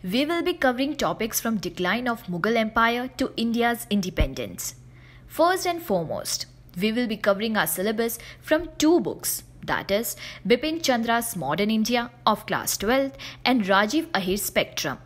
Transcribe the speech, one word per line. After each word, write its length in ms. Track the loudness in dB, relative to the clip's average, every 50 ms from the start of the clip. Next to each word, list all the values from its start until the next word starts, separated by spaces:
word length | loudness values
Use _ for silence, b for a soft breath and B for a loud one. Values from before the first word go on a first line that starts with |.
| -6
we 200 | -2 0 0 0
will 200 | 2 0 0 0
be 100 | -2 -2
covering 420 | 2 2 0 2 2 -2 -2 -2
topics 460 | -2 -2 -2 0 -2 -4 -4 -4 -4
from 160 | -2 -2 -2 -2
decline 500 | -4 -6 -6 -2 -2 0 0 0 -2 -2
of 140 | -4 -4 -6 -6
Mughal 280 | -4 -2 0 2 2
Empire 540 | 2 0 0 2 2 2 4 2 0 -4 -6 -4 -4
to 140 | -4 -4 -2
India's 520 | -2 -2 0 0 2 2 0 0 -2 -2 0
independence. 880 | 0 0 0 -2 0 0 0 0 0 -8 -8 -10 -10 -10 -10 -12 -12 -14 B B B B B B B B B
First 400 | B 2 4 4 4 4 2 0
and 160 | -4 -4 -4
foremost, 640 | -2 -2 0 0 0 -2 -6 -6 -4 -6 -6 -6 -6 -10 -16 -20 -20 -16 -6 -2
we 120 | -2 0
will 160 | 0 0 -2 -2
be 100 | -4 0
covering 400 | 2 0 2 2 0 -2 0 0
our 80 | 0
syllabus 540 | 0 0 -2 -2 -2 0 0 -2 -2 -4 -8 B B B B 0
from 260 | 2 2 2 2 -4 -4 2
two 220 | 4 6 6 6
books, 420 | 4 0 -6 -4 -4 -4 -6 -6 -8 -14 -20 -14 -6
that 260 | -4 -4 -4 -2 0
is 260 | 0 0 0 -2 -8 B B B B B B
Bipin 380 | 2 2 4 4 -2 -2 -2 0
Chandra's 520 | 2 2 2 2 2 0 0 0 -2 -6
Modern 360 | -4 -2 -2 0 0 2 2
India 400 | 2 2 2 2 0 0 -2 -2 -10 -2 2 2
of 180 | 2 2 0
class 320 | -2 -2 -2 -2 -2 -4 -2
twelfth 400 | 2 2 2 2 2 0 -4 B B B B B B
and 200 | 2 4 4 4
Rajiv 480 | 6 6 6 6 4 2 0 -2 0 -2
Ahir's 300 | -2 0 0 -2 -2 -2
Spectrum. 560 | 0 0 0 0 0 -4 -6 -4 -4 -6 -6 -12